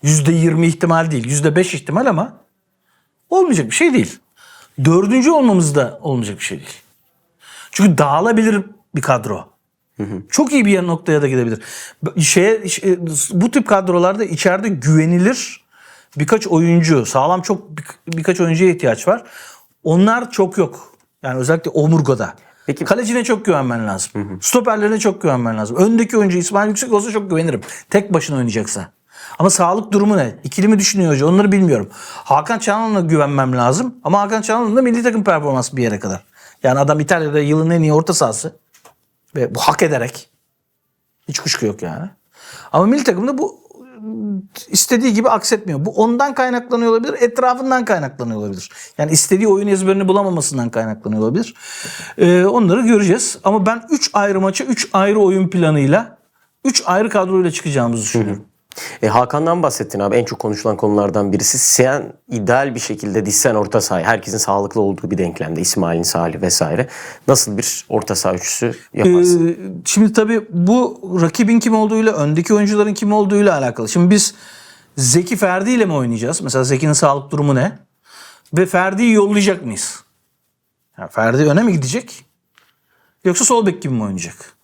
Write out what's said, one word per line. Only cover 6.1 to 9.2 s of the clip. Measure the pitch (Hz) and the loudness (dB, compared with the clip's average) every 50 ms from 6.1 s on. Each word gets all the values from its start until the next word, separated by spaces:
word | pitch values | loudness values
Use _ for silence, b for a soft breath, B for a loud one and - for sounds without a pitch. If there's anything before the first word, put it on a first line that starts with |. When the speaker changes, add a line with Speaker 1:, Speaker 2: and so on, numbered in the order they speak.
| 135 123 113 101 101 92 | -4 -4 -4 -6 -8 -8
Speaker 1:
bir | - | -8
şey | - 98 73 | -10 -10 -10
değil. | 71 - - - _ _ _ _ _ _ _ _ _ _ _ B B B B B B B | -12 -16 -20 -20 _ _ _ _ _ _ _ _ _ _ _ B B B B B B B
Çünkü | B - 196 208 165 135 | B 4 4 4 4 4
dağılabilir | 151 139 139 156 185 226 233 220 220 226 208 202 190 - - _ _ _ _ | 2 2 2 2 2 2 2 2 2 2 0 0 -2 -6 -16 _ _ _ _
bir | 147 | -6
kadro. | 127 - 135 120 | -2 0 -2 -2